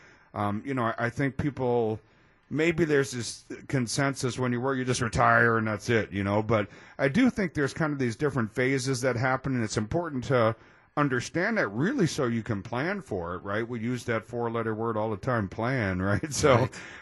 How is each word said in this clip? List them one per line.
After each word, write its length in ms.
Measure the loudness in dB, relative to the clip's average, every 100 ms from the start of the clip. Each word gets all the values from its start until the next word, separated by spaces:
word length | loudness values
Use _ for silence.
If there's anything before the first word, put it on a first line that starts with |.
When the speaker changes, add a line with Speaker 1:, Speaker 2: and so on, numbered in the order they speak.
| -20 -20 _
Speaker 1:
Um, 280 | -4 -2 -2 -4
you 80 |
know, 80 | -2
I, 240 | -2 0 -4
I 20 |
think 300 | -2 -2 -2
people, 600 | -4 -2 0 2 0 -2 _ _ _ _ -8
maybe 340 | -2 0 2
there's 260 | 2 2 2
this 320 | -2 -8 -10 -14 -16 -4
consensus 720 | -2 0 0 -2 0 -4 -2
when 140 | 0
you 80 | 0
work, 160 | 0 -2
you 80 |
just 160 | 0 0
retire 560 | 0 4 6 6 6 4
and 100 | 2
that's 220 | -2 2
it, 240 | 2 2
you 100 | -2
know, 200 | 0 2
but 260 | 2 2 0 -6 -16 -2
I 100 | 0
do 220 | 4 2
think 240 | 2 -2
there's 180 | 0 -2
kind 220 | 0 -2
of 40 | 0
these 180 | -2 0
different 360 | 0 0 -2
phases 480 | 0 0 0 0 -2
that 160 | 0 0
happen, 380 | 0 0 -2
and 100 | -2
it's 140 | -2 -2
important 460 | -2 -2 -4 -4
to 300 | 0 4 4 2 -8 -20 _
understand 600 | 0 0 0 -2 -2 0 0
that 120 | -2
really 380 | 0 0 2 0
so 200 | 0 -2
you 160 | -2
can 180 | -2 -6
plan 400 | -4 -4 -4 -6
for 340 | -6 -6 -4
it, 40 | -6
right? 280 | -4 -4 -4
We 140 | -4
use 240 | -4 -4
that 220 | -2 -4 -4
four-letter 480 | -4 -2 -2 -2
word 240 | -2 -2 -2
all 100 | -2
the 80 | -2
time, 320 | -2 0 0
plan, 540 | -2 -2 0 0 0
<laughs> 0 |
right? 320 | 0 0 -2
So 200 | 2 4
Speaker 2:
Right. 160 | 6 4 -4 -16 -12